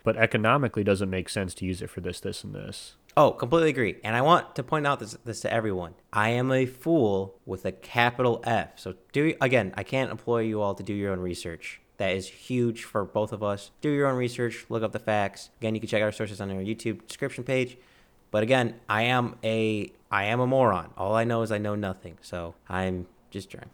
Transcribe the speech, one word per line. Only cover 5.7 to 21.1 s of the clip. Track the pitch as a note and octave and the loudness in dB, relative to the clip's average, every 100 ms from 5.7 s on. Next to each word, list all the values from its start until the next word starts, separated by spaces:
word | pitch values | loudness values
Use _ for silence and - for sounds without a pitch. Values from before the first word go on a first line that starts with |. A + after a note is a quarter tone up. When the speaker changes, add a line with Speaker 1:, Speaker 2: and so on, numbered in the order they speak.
| F#2 E2+ E2+ _ | -2 -4 -10 _
Speaker 2:
I | G#2 G#2+ | 0 2
am | A#2+ B2+ | 2 2
a | C3 C3 | 2 0
fool | B2+ D#3+ E3 A2+ G2 F#2+ - - | -2 2 4 4 2 -2 -8 -10
with | F#2+ | -8
a | F#2+ | -6
capital | F#2 - A#2+ A#2+ B2 B2 A#2 | -8 -4 2 2 4 2 0
F. | - A2+ E2+ - | 0 0 -2 -8
So | - F#2 _ | -12 -12 _
do, | C#3 D3+ - | 0 0 2
again, | C3+ B2 G2 - | 2 4 2 -4
I | |
can't | G2 C3 B2+ | -4 -2 -2
employ | G#2+ - A#2 | -4 0 0
you | A2+ G#2+ | 0 0
all | G2+ G2 | -2 -2
to | |
do | G2 | -4
your | G#2 G2+ | -4 -2
own | F#2+ | -2
research. | F#2 F2 F2+ E2 - - _ - | -4 -6 -8 -10 -12 -16 _ -4
That | G2 | -2
is | F#2+ F#2 | 0 -4
huge | - - B2+ A#2+ A2+ | -12 -4 0 0 0
for | - A2 | -4 -4
both | G2 - G#2+ | -2 -2 -2
of | G#2 | -2
us. | G#2 G2+ - - | -2 -4 -8 -6
Do | D3+ | -2
your | C#3+ C#3 | 2 2
own | B2+ | 2
research, | B2 B2 A#2+ A2+ - | 0 -2 -4 -4 -6
look | A#2 | -4
up | A2 | -2
the | A2 | -2
facts. | - G#2+ G2 - - _ | 0 0 0 -4 -16 _
Again, | A2 | -4
you | A2 | -2
can | A2 | -2
check | A2 | 0
our | G#2+ | 0
sources | G#2 G#2+ G2+ | 0 -6 -6
on | G2 | -6
our | F#2+ | -4
YouTube | F#2+ A2+ A#2 G2+ - | -4 -4 -4 -6 -8
description | - C#3 - | -8 -8 -6
page. | B2 C3 B2+ - - _ _ _ _ | -2 0 0 -6 -20 _ _ _ _
But | G#2+ | 0
again, | A2 C3 A#2+ - - | 4 4 4 -2 -2
I | G#2+ | 0
am | A#2 B2+ A#2+ - | 4 2 2 -2
a, | A2 A2 A2 G#2+ G2 - _ | -2 2 2 0 -4 -10 _
I | G2+ | 0
am | G2+ A#2+ | 2 2
a | B2+ | 4
moron. | C3+ B2+ F#2 - - | 6 6 4 -2 -4
All | F#2 | 0